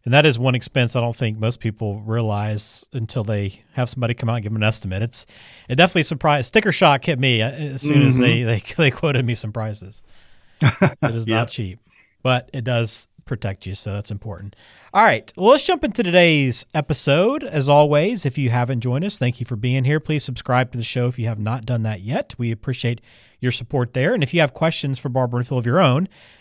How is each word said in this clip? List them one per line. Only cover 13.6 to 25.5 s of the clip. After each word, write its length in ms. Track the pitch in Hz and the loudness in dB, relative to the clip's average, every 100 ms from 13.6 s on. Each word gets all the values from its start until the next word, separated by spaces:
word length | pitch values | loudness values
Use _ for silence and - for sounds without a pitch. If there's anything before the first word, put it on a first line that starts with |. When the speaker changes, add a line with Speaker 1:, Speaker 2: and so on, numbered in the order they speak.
| 95 | -10
Speaker 1:
you, 80 | |
so 180 | 98 107 | -10 -8
that's 180 | 101 - | -8 -6
important. 420 | 101 107 85 101 - - - - | -10 -10 -14 -14 -18 -20 -20 -4
All 80 | 190 | 2
right, 300 | 220 110 - - | 4 4 -2 2
well, 140 | 196 | 6
let's 120 | 277 | 6
jump 180 | - 349 | 4 0
into 180 | 285 196 | 0 -2
today's 640 | 185 175 175 151 131 - - | 2 6 6 6 2 0 -4
episode. 680 | 156 - 151 - 147 208 294 | -4 -2 -2 2 4 4 0
As 240 | 277 151 135 | -2 -2 4
always, 560 | 147 151 147 185 240 139 | 6 6 4 2 0 -4
if 100 | 147 | -2
you 120 | 127 | 0
haven't 300 | 123 123 123 | 0 0 -2
joined 240 | 123 131 | -2 -2
us, 140 | 196 - | -4 -2
thank 220 | 123 - | -2 -2
you 60 | 120 | -6
for 100 | 110 | -4
being 280 | 123 131 | -2 0
here. 140 | 127 151 | 2 0
Please 220 | - 151 | 0 -4
subscribe 460 | - 123 - 123 123 | -4 -8 -2 0 0
to 60 | 123 | -4
the 60 | |
show 220 | 113 123 123 | -6 -2 -2
if 100 | 123 | -2
you 80 | 113 | -4
have 120 | 107 | -4
not 260 | 104 123 | -4 -4
done 180 | 113 117 | -4 -2
that 160 | 110 104 | -2 -4
yet. 320 | 104 147 - - | -4 -4 -4 -6
We 120 | 117 | -4
appreciate 500 | 110 - 127 120 120 - - _ _ | -4 -6 -4 -4 -4 -10 -20 _ _
your 120 | 123 | -4
support 400 | - 120 139 120 | -4 -4 -2 -2
there. 180 | 131 147 | 0 0
And 80 | 233 | 0
if 100 | 139 | 0
you 60 | 170 | 2
have 140 | 147 | 0
questions 440 | - 160 - 139 131 | 0 -2 -2 -4 -4
for 80 | 135 | -4
Barbara 300 | 127 123 120 | -2 0 -2
and 100 | |
Phil 100 | 123 | -2